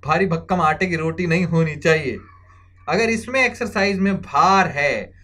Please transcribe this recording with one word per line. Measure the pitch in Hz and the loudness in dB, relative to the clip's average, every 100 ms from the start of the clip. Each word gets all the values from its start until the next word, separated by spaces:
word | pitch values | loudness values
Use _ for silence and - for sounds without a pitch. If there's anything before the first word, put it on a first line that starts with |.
भारी | 143 165 190 | 0 0 0
भक्कम | 165 - 180 | -2 -2 0
आटे | 156 - 190 | 2 0 -2
की | 165 | -2
रोटी | 160 160 180 | -4 -4 0
नहीं | 165 175 | 0 2
होनी | 165 160 143 | 2 0 0
चाहिए। | 165 160 135 120 - - - - - - - | 2 2 0 -8 -14 -20 -20 -20 -20 -16 -4
अगर | 175 226 | -2 0
इसमें | 226 226 262 | -2 -2 -2
एक्सरसाइज | 254 247 233 214 196 190 | -2 -2 -6 -2 0 0
में | 196 185 | 0 -2
भार | - 139 175 196 175 | -2 2 4 4 2
है | 143 143 117 92 - | 0 0 -2 -6 -16